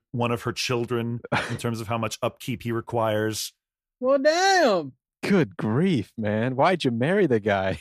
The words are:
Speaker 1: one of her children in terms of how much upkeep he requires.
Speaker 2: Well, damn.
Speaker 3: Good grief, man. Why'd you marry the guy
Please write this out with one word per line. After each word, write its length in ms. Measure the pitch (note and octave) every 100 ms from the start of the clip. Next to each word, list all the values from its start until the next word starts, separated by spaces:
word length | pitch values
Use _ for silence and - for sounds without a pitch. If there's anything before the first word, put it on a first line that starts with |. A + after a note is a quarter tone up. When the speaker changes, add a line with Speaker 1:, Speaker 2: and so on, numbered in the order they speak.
| _
Speaker 1:
one 200 | A#2+ A#2
of 120 | A#2
her 100 | B2
children 640 | A#2 - B2 A#2 A#2+ A#2 A#2+ - - -
in 80 | A#2
terms 240 | A#2+ A2+
of 60 | A2
how 100 | A#2
much 200 | A2 -
upkeep 420 | A#2 - - A2+
he 80 | A#2
requires. 800 | A2+ - A#2 A2 G#2+ A2 A2 - - _ _ _ -
Speaker 2:
Well, 180 | B3+ C#4
damn. 760 | D4+ E4 F#4+ F#4+ C#4 F#3+ C#3 - _ _
Speaker 3:
Good 340 | - G3 A#2 -
grief, 540 | G#2+ A#2 F#3+ C#3 F#2 -
man. 380 | G#2 G#2+ B2 B2+
Why'd 280 | D#3+ F#3
you 80 | C3+
marry 360 | A#2 C3+ G3+ E3+
the 120 | A2+
guy 400 | G2+ G2 F#2+ E2